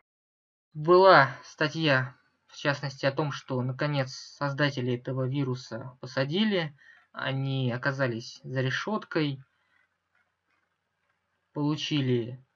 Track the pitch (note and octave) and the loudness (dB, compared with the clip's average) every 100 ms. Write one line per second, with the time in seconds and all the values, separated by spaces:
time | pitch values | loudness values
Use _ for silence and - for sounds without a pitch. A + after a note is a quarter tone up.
0 | - _ _ _ _ _ _ D3+ D#3 F3+ | -2 _ _ _ _ _ _ -4 6 8
1 | F#3+ D#3+ B2+ - - - D3+ D#3+ D#3 C3 | 10 10 8 0 -18 -4 -4 0 2 2
2 | C3 - _ _ _ - D3 C#3 C#3+ - | 0 -10 _ _ _ -6 -4 -4 -8 -4
3 | C#3 C3+ D3+ C#3 - B2+ B2+ B2+ D3 C#3+ | -4 -2 -4 -6 -6 -4 -4 -4 -2 -2
4 | C3 - - - C#3+ C3+ C#3+ C#3 B2 A#2+ | -4 -8 -18 -6 -4 0 -2 0 -2 -4
5 | C3+ C3 B2+ C#3+ C3 B2 - A2+ C3 - | -4 -4 -2 -2 -2 -4 -8 -12 -12 -16
6 | B2 C3+ C#3 F3 A3 F#3+ D#3 - - - | -8 -4 -2 0 0 0 -4 -10 -20 -20
7 | _ - C3 C3+ C3+ C3+ B2+ B2 C#3+ C3+ | _ -8 -6 -4 -2 -2 -2 -2 -2 -2
8 | B2+ A2+ - - D3 C3 B2+ - - G#3 | -2 -4 -10 -16 -8 -4 -2 -4 -4 -6
9 | - E3 D3 C3+ - _ _ _ _ _ | -4 -2 -2 -4 -14 _ _ _ _ _
10 | _ _ _ _ _ _ _ _ _ _ | _ _ _ _ _ _ _ _ _ _
11 | _ _ _ _ _ D3 D3 D3+ - D3+ | _ _ _ _ _ -4 -4 -4 -2 -2
12 | C3 B2 A#2 B2+ _ | 0 0 -2 -12 _